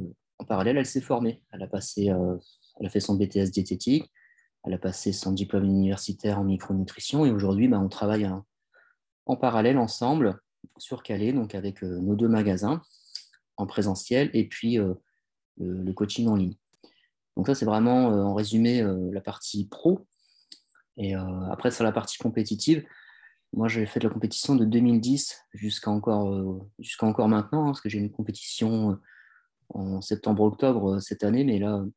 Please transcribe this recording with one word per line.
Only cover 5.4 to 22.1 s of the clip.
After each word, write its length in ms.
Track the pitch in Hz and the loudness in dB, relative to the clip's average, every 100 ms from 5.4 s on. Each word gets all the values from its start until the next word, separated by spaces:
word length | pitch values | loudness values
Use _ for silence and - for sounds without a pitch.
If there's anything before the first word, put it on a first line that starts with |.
| 98 101 98 | 0 0 2
universitaire 760 | 98 98 98 - 98 107 101 | 4 2 0 -6 -6 -2 -2
en 40 | 98 | 0
micronutrition 800 | 95 - 95 92 - - 143 151 | -2 -2 -4 -4 -8 -4 2 2
et 60 | |
aujourd'hui, 360 | 104 98 98 127 | 2 2 4 4
bah, 120 | 107 | 4
on 100 | 98 | 0
travaille 360 | - 104 107 101 | -2 0 0 0
en, 180 | 95 - _ _ _ _ _ _ _ - | -4 -10 _ _ _ _ _ _ _ -4
en 100 | 127 | 0
parallèle 420 | 127 113 110 135 | 2 4 4 4
ensemble 640 | 113 - 123 156 113 95 _ _ - _ | 2 0 0 2 2 0 _ _ -20 _
sur 260 | - 127 | -12 -12
Calais, 300 | - 110 107 | -6 -2 0
donc 200 | 135 107 | 0 -2
avec, 300 | 98 98 98 | -4 -8 -6
euh, 160 | 92 87 | -8 -4
nos 160 | 92 104 | 0 2
deux 140 | 113 | 4
magasins 520 | 113 104 92 104 165 - _ _ - - _ _ - | 4 2 0 0 -2 -6 _ _ -20 -20 _ _ -8
en 100 | 98 | -4
présentiel 640 | - 101 95 - 123 143 | -2 0 -2 0 0 2
et 140 | 113 104 | 2 0
puis, 320 | - 117 117 | -2 0 2
euh, 140 | 98 92 _ _ _ _ _ - | 0 -2 _ _ _ _ _ -10
le, 260 | 90 92 | -6 -4
le 100 | 92 | -4
coaching 340 | 92 104 - 117 | -2 -4 0 2
en 80 | 107 | 2
ligne. 200 | 90 90 _ _ - _ _ _ _ - | 0 -4 _ _ -20 _ _ _ _ -4
Donc 120 | 98 | 0
ça, 80 | 135 | 0
c'est 100 | 107 | 2
vraiment, 460 | 107 117 123 123 | 2 4 4 4
euh, 120 | 104 | 4
en 100 | 101 | 2
résumé, 480 | 101 104 110 117 123 | 0 0 2 4 4
euh, 280 | 104 92 92 | 2 0 -2
la 100 | 98 | -6
partie 460 | - - - 104 101 | -8 -10 -8 -6 -6
pro. 400 | - 165 190 - _ _ _ _ - _ _ _ - | 0 0 0 -2 _ _ _ _ -20 _ _ _ -6
Et, 180 | 98 95 | -4 -2
euh, 360 | 92 92 92 | -4 -6 -6
après, 200 | - 123 | -4 -4
sur 120 | - | 0
la 80 | 110 | 0
partie 260 | 107 - | 0 -4